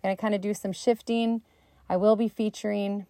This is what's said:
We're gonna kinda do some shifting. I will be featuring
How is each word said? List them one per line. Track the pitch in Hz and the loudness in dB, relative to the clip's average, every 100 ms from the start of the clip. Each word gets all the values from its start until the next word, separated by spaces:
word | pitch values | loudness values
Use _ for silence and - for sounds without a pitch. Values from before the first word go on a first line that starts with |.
We're | 190 | -2
gonna | 190 | -2
kinda | 220 208 | 0 0
do | 196 | -2
some | 208 196 | -4 -6
shifting. | 180 - 226 - 233 226 226 - _ _ _ _ | -2 0 0 0 0 0 -2 -6 _ _ _ _
I | 185 | 2
will | 202 220 | 4 4
be | 226 | 2
featuring | - 214 214 214 208 202 202 190 | 0 -4 -2 -4 -2 -2 -4 -8